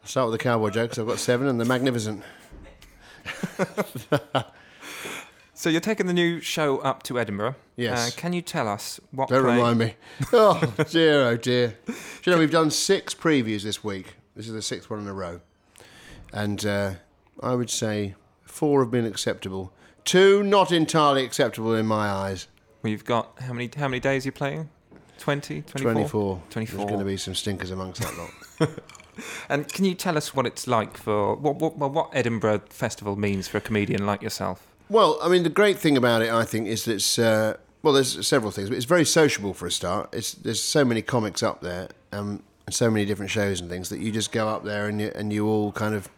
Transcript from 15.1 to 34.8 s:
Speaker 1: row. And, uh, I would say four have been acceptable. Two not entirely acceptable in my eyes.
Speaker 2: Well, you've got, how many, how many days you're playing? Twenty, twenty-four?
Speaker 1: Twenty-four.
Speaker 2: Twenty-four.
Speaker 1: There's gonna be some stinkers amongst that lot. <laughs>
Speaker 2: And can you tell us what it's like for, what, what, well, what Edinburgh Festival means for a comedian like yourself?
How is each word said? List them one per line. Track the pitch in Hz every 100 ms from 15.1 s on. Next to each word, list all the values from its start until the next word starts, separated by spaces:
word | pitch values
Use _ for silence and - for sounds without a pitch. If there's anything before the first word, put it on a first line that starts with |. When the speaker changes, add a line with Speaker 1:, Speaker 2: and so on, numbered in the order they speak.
Speaker 1:
row. | 98 90 87 _ _ _ _ - - - - -
And, | - 104 101
uh, | 104 101 101 92 _ _ _ -
I | 110 123
would | 117
say | - 113 104 101 95 _ _
four | - - 151 143
have | 123
been | 123 113
acceptable. | - - - 98 95 92 _ - _ -
Two | 185 196 202
not | 202 202 180
entirely | 175 156 165 147 139 127
acceptable | - 127 110 113
in | 113 110
my | 107 104
eyes. | 98 98 92 - _ _ _
Speaker 2:
Well, | 113
you've | 107 -
got, | 120 - -
how | 127
many, | 120 123 147
how | 139
many | 127
days | 135 135 131
you're |
playing? | - 139 151 156 _ _ - _ -
Twenty, | - 143 - 147
twenty-four? | 151 139 135
Speaker 1:
Twenty-four. | 113 147 110 101 92 -
Speaker 2:
Twenty-four. | 113 110 98 101
Speaker 1:
There's |
gonna | 104
be | 98 98
some | -
stinkers | 90 - 95 90
amongst | 92 92 92
that | 98 78
lot. | 85 - - - 156 160
<laughs> | - - - - - - -
Speaker 2:
And | 143 147
can | - 190
you | 180
tell | 190 151
us | - 135
what | 120
it's | - -
like | 120 104 -
for, | - 104 101
what, | 107 147 139
what, | 156 156
well, | 139
what | 151 -
Edinburgh | 143 120 113 110 104 -
Festival | - 120 - 104 98
means | 101 98 92
for | 104
a |
comedian | - 107 101 101 101
like | 101
yourself? | - - 95 92 _ _